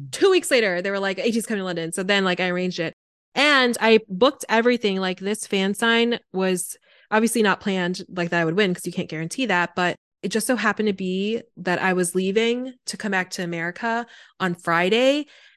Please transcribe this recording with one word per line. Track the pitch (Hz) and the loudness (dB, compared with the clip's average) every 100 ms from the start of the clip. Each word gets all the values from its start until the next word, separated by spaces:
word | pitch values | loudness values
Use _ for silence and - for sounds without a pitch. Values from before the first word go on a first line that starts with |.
| 139 | -12
two | - 392 | 2 4
weeks | 370 - | 4 4
later, | 269 214 175 | 2 2 0
they | 190 | -2
were | 196 | -2
like, | 196 190 | -2 -2
"A | 226 | 0
T's | 226 202 | 0 -2
coming | 214 | -4
to | 185 | -4
London." | 170 165 | -4 -4
So | 170 | -4
then, | 185 202 190 | 0 2 2
like, | 180 | 2
I | 185 | 0
arranged | 180 180 180 | 0 -2 -4
it. | 165 - _ _ _ - | -6 -8 _ _ _ 0
And | 294 277 247 226 | 4 4 4 2
I | 220 220 220 | 4 4 4
booked | 185 254 - - | 2 2 2 0
everything. | 220 233 240 214 190 | 2 2 2 0 0
Like, | 190 185 | -2 -4
this | 190 220 - | -6 -6 -2
fan | 196 190 208 | -2 0 0
sign | 226 226 233 233 - | 2 2 2 -2 -6
was | 185 190 185 - - _ _ _ | -2 0 0 -4 -14 _ _ _
obviously | 214 226 240 | 2 2 2
not | 208 180 | 2 2
planned, | 208 190 180 185 - | -2 -2 -2 -4 -8
like, | 185 170 | -6 -2
that | 170 | 0
I | 160 | 0
would | 170 | 2
win, | 202 | 0
'cause | 180 - | 0 -6
you | |
can't | 175 - | -8 -8
guarantee | 156 165 - 254 | -8 -8 -4 0
that. | 180 170 - | 0 0 0
But | 180 - _ _ | -2 -2 _ _
it | 196 | -6
just | 220 214 | -4 -2
so | 247 | 0
happened | 208 208 214 | 0 0 -2
to | |
be | 190 190 185 202 226 - - | -2 -4 -2 -2 -4 -8 -10
that | 180 175 | -4 0
I | 185 | 0
was | 185 175 185 | 0 0 0
leaving | 190 202 226 247 254 254 - | 0 0 0 -2 -6 -12 -14
to | - | -8
come | 208 | -4
back | 190 180 | -2 -4
to | - | -6
America | 175 170 170 175 233 226 233 - - _ | -6 -4 -6 -6 -4 -4 -6 -16 -20 _
on | 185 175 | -4 -2
Friday. | - 170 180 220 262 285 294 - - | 0 2 4 4 4 2 -2 -14 -20